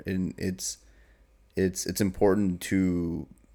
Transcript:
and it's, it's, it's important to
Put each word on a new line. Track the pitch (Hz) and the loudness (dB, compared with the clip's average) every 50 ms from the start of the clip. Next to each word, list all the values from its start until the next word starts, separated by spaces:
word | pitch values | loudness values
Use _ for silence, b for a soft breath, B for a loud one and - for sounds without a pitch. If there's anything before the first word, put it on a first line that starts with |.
| - | -6
and | - 95 92 92 82 - | -4 -2 -2 -2 -4 -4
it's, | - - 92 92 - - - - - _ - _ - - _ _ _ _ _ _ _ _ _ - | -4 -6 -6 -4 -4 -8 -10 -10 -10 _ -20 _ -20 -20 _ _ _ _ _ _ _ _ _ -2
it's, | 95 95 92 92 - - | 0 0 0 0 -2 -6
it's | 87 92 - | -4 -2 0
important | 107 95 92 - 101 101 92 104 101 95 87 85 | 0 0 2 4 4 4 4 4 2 0 -2 -2
to | - - 98 95 95 90 87 87 85 85 82 - - - - _ _ _ - | -2 0 2 4 4 4 2 0 0 -2 -4 -6 -8 -10 -14 _ _ _ -18